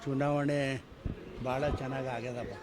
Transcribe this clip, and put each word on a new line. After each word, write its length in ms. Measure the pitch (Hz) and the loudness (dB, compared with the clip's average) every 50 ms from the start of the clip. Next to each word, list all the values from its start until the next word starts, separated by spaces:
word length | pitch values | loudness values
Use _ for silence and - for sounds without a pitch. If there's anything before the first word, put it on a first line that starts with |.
| - | -2
ಚುನಾವಣೆ 800 | 143 139 131 143 143 147 147 143 143 147 143 139 135 135 123 - - - - - - - - - - - - 113 | 0 2 4 4 4 4 4 4 4 4 4 4 2 0 -2 -4 -8 -14 -8 -6 -6 -4 -4 -8 -10 -8 -4 -2
ಭಾಳ 240 | 127 127 135 143 147 | 0 0 2 2 2
ಚೆನ್ನಾಗಿ 380 | 135 - 139 131 135 135 131 | 2 0 0 -2 -2 -2 -2
ಆಗ್ಯದಪ್ಪ, 460 | 131 123 117 113 127 120 120 113 98 98 - | -2 -2 -2 -4 -4 -4 -4 -4 -6 -6 -8